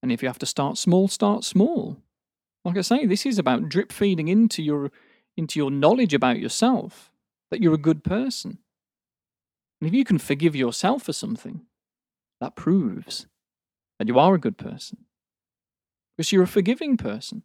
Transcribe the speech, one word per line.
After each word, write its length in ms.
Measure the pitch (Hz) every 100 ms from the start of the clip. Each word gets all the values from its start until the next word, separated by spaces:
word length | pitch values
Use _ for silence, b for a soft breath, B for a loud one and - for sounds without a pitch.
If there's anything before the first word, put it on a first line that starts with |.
And 80 | 127
if 120 | 117
you 80 | 131
have 100 | 123
to 60 | -
start 320 | - 139 -
small, 320 | - 180 196
start 340 | - 208 214
small. 580 | - 180 233 339 - - _ _ _ _ _ _
Like 140 | 175 180
I 40 |
say, 240 | 180 247 269
this 200 | 208 277
is 120 | 220
about 300 | 185 247 160
drip 240 | 151 -
feeding 380 | - 202 180 156
into 340 | 202 226 -
your, 260 | 151 147 143 b b b b -
into 240 | 160 160
your 120 | 139
knowledge 420 | 139 147 240 226
about 260 | 143 127 123
yourself, 720 | 120 - 233 240 - - - _ _ _ _
that 100 | -
you're 120 | 180
a 40 | 156
good 280 | 147 156 -
person. 540 | 190 262 - - - _ _ _ _ _ _ _ _ _ _ _ _
And 80 | 156
if 40 |
you 120 | 220 262
can 120 | 175
forgive 380 | - 143 165 147
yourself 480 | 127 113 180 262
for 80 | -
something, 520 | - - - - - _ _ _ _ _ _ _ _
that 160 | 131 -
proves 720 | - 190 139 92 - - - _ _ _ _ _ _ _
that 80 | 110
you 100 | 123
are 160 | 160
a 60 | 190
good 180 | 123 98
person. 420 | 101 120 - - _ _ _ _ _ _ _ _ _ _ _ -
Because 160 | 160
you're 120 | 196
a 40 | 185
forgiving 480 | - 185 254 302 247
person. 480 | 196 214 - 220